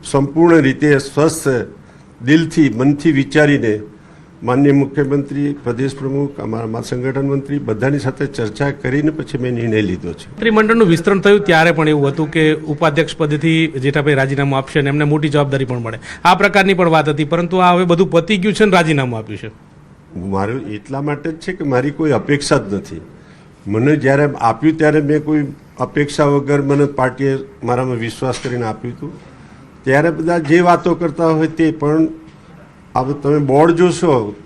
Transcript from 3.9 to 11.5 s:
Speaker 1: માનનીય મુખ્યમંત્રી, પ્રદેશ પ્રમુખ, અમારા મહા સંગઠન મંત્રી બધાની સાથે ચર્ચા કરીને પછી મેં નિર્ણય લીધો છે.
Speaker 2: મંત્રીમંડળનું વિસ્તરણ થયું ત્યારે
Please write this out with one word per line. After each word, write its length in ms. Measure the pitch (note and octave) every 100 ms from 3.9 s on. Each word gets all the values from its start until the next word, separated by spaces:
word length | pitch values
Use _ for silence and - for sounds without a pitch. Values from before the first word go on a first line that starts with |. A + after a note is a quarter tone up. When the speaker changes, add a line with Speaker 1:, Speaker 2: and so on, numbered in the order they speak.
| - - - - -
Speaker 1:
માનનીય 280 | A2 B2+ C#3+
મુખ્યમંત્રી, 840 | C#3 C3+ C#3 C#3 C#3+ C#3 C#3 C#3+
પ્રદેશ 420 | C#3+ - A#2 C3+ C3
પ્રમુખ, 440 | C3 C#3 C#3+ C#3+
અમારા 280 | A2+ A2+ A2+
મહા 140 | A2+
સંગઠન 460 | A#2+ B2+ C3 C3+ C#3
મંત્રી 320 | C#3 C#3 C#3+
બધાની 400 | A#2 G#2+ B2+ C#3+
સાથે 260 | C3 C3 C#3
ચર્ચા 460 | - A2+ G#2 C#3+
કરીને 400 | C#3 - C3+ D3+
પછી 260 | D#3 C3 C3+
મેં 160 | B2+
નિર્ણય 280 | A#2+ A#2 G#2+
લીધો 320 | G#2 F3+ F2
છે. 180 | D#2+ -
Speaker 2:
મંત્રીમંડળનું 560 | - A3+ G#3+ G#3+ A#3 G#3
વિસ્તરણ 320 | E3 F#3 G3
થયું 200 | G3+ G#3
ત્યારે 320 | G3+